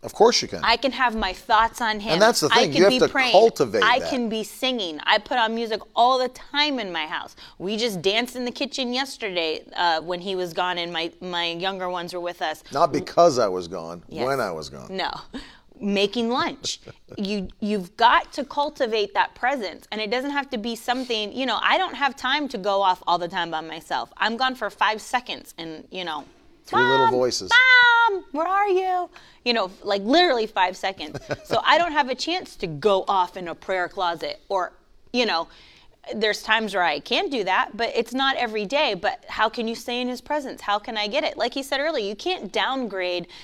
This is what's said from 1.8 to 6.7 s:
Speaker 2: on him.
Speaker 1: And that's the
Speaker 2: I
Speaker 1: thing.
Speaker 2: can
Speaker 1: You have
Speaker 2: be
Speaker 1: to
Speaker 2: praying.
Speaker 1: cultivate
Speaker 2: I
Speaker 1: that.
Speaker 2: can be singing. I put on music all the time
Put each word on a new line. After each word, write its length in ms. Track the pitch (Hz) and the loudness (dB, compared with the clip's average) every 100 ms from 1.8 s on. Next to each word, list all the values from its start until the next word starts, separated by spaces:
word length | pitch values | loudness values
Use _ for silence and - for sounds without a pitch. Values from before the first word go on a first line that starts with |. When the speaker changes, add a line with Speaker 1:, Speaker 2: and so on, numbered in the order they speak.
Speaker 2:
on 180 | 233 214 | -2 -2
him. 140 | 202 | 0
Speaker 1:
And 80 | 160 | 4
that's 200 | 214 233 | 4 4
the 100 | 151 | 4
Speaker 2:
I 120 | 233 | 4
Speaker 1:
thing. 80 | 208 | 4
Speaker 2:
can 40 | 143 | 6
Speaker 1:
You 60 | |
have 80 | 190 | 6
Speaker 2:
be 80 | 254 | 6
Speaker 1:
to 100 | 151 | 2
Speaker 2:
praying. 240 | 277 254 | 2 4
Speaker 1:
cultivate 500 | 202 226 - 127 101 | 6 6 4 0 4
Speaker 2:
I 180 | 214 254 | 4 4
Speaker 1:
that. 100 | - | 2
Speaker 2:
can 180 | 269 233 | -2 -2
be 160 | 220 | -4
singing. 560 | 214 - 262 247 185 151 | -6 -6 -4 -2 -6 -6
I 120 | - 208 | 2 2
put 220 | 214 254 | 2 0
on 160 | 220 | 0
music 260 | 226 233 220 - - | 0 -4 -4 -6 2
all 220 | 240 254 | 4 4
the 100 | 254 | 0
time 500 | 254 - 285 294 | -6 -8 0 0